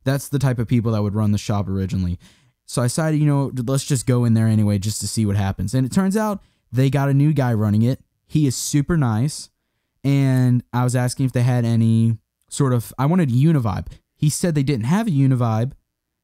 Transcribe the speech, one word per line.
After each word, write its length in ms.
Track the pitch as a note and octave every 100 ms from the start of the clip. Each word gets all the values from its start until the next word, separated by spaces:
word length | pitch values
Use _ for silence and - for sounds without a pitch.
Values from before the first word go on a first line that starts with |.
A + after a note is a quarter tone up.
That's 240 | - C3+ -
the 100 | C#3+
type 200 | C3+ A#2+
of 100 | A2+
people 240 | B2 A2+
that 100 | A2
would 120 | G#2
run 180 | G2+ G#2+
the 60 | G#2
shop 300 | - G#2 F#2
originally. 500 | G2 F#2+ F#2+ F2+ F2 - _ _ _
So 160 | _ -
I 40 |
decided, 340 | A#2+ - D#3+ D3+
you 60 | D3+
know, 240 | C#3+ C3+ B2+ A#2+
let's 180 | C3+
just 220 | - C3+ -
go 180 | B2
in 100 | A#2+
there 120 | A2 A2
anyway 320 | G#2+ G#2 G2+
just 220 | G#2 -
to 80 | G2+
see 180 | - G#2+
what 100 | G2+
happens. 380 | G2 - G2
And 100 | B2+
it 80 | C3
turns 240 | G3 F#3+ G3+
out 260 | G#3+ G3+ - _ _
they 180 | A#2 C3+
got 200 | C#3 C#3
a 60 |
new 180 | C#3 D3
guy 200 | C#3+ B2+
running 300 | A2+ G#2+ G#2
it. 180 | A#2 C3+ _ _ _
He 200 | D#3 C#3+
is 80 |
super 420 | - - D3 C#3 F3
nice. 540 | B2+ G#2+ C#3 - - _ _ _ _ _
And 580 | C3+ C#3 C#3 C3 B2+ B2 -
I 120 | B2
was 100 | B2
asking 320 | B2 A#2+ - C3
if 60 |
they 100 | B2
had 220 | B2 B2
any 540 | A#2 A#2 A2+ A2+ A2+ A2+ - _ _
sort 240 | - C#3
of, 220 | B2 - -
I 80 | C#3
wanted 240 | F#3 D3+
a 20 |
Univibe. 560 | A#2+ D3+ D#3 A2+ F#2 F2+ - _
He 160 | _ D3+
said 240 | - F3+
they 80 | D3
didn't 240 | C3+ C#3 A2+
have 220 | F#3 A3+
a 20 |
Univibe, 640 | C#3 C3+ B2+ A#2+ A2 B2 - _ _ _ _